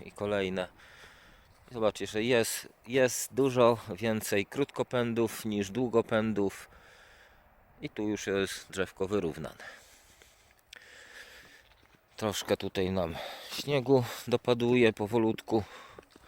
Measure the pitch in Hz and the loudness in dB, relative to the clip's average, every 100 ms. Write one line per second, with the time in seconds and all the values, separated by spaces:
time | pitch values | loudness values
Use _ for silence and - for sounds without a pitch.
0 | - - 104 101 95 92 90 - - - | -16 -6 -2 0 -2 -2 -6 -10 -20 -20
1 | - - - - - _ - 120 107 - | -20 -20 -20 -20 -20 _ -14 -2 0 0
2 | 101 107 117 120 110 - - _ - 131 | -4 -2 2 4 2 -2 -10 _ -2 2
3 | 127 - - 110 135 127 117 117 - 92 | 2 2 -4 2 2 6 6 6 -2 -4
4 | 113 110 - 101 98 135 143 - - 123 | -2 0 0 -2 -2 -2 -4 -2 -4 -2
5 | 120 113 113 - 113 104 98 107 127 113 | 0 0 -2 -2 -4 -2 -2 -2 0 2
6 | - 110 110 101 98 - - - - - | 2 0 0 0 -2 -4 -18 -20 -20 -20
7 | - - - _ _ _ _ - 147 - | -20 -20 -20 _ _ _ _ -14 -12 -4
8 | 104 101 - 98 95 - - 92 90 - | -2 -2 0 0 0 -4 -8 -4 -4 -4
9 | 95 104 85 73 73 - - - - - | -2 0 -2 -4 -10 -12 -18 -18 -20 -20
10 | _ - - _ _ _ - - - - | _ -20 -20 _ _ _ -20 -20 -20 -20
11 | - - - - - - _ _ _ _ | -20 -20 -20 -20 -20 -20 _ _ _ _
12 | _ - 107 95 - 101 98 - 92 95 | _ -6 -4 -2 -2 -2 -2 -2 -2 0
13 | 85 85 - - - - 139 143 123 135 | -2 -4 -10 -14 -12 -10 -2 -2 4 2
14 | 120 - - 120 - 120 120 123 113 104 | 2 -6 -2 -2 2 2 4 6 6 4
15 | 101 117 110 107 - 113 101 - - - | 0 2 2 0 0 0 0 -10 -20 -20
16 | - - | -20 -20